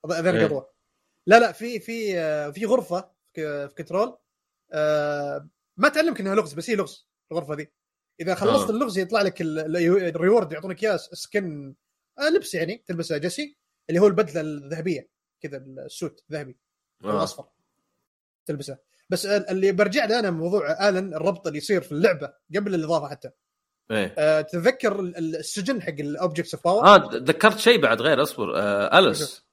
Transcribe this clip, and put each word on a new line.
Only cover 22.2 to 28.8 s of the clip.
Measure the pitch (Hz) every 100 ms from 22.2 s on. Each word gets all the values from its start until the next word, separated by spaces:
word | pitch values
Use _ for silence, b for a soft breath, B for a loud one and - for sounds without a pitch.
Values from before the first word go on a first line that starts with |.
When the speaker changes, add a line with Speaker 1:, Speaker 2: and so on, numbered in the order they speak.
| 139 _ _ 165
Speaker 1:
قبل | 202
الإضافة | 180 156 165 143
حتى. | 147 127 _ _ _ _ _ _
Speaker 2:
إيه. | 110 95 -
Speaker 1:
آه، | 151 156
تتذكر | 147 175 170 254 226 196
ال-، | 180 175
ال-، | 160 156
السجن | 151 - 190 247
حق | 170
ال | 147 147 151
Objects | 180 156 165 -
of |
Power؟ | 170
Speaker 2:
آه، | 196 247 196
د-، | - 123 127
ذكرت | 160 220 185
شيء | - 233
بعد | 127 113
غير، | 131 135
أصبر. | 147 - 98 78
آه، | 101 101